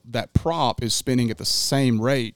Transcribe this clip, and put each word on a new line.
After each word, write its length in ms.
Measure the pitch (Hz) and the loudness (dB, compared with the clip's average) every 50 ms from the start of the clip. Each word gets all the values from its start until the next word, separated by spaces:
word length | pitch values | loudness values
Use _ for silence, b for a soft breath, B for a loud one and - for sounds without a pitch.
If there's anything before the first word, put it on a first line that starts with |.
| _ | _
that 280 | 120 117 123 101 - - | -8 -6 -6 -2 0 0
prop 480 | - - 160 165 165 143 120 113 - | 0 0 0 -2 0 0 0 0 -2
is 140 | 120 110 - | -2 -2 -2
spinning 340 | - - 131 127 123 120 113 | -2 0 0 2 2 2 0
at 80 | 107 - | -2 -4
the 80 | - | -4
same 560 | - - - - - 143 139 135 127 117 107 | -2 -2 -2 0 0 2 2 2 2 2 2
rate 320 | 110 127 139 131 113 104 - | 2 0 0 0 -2 -4 -8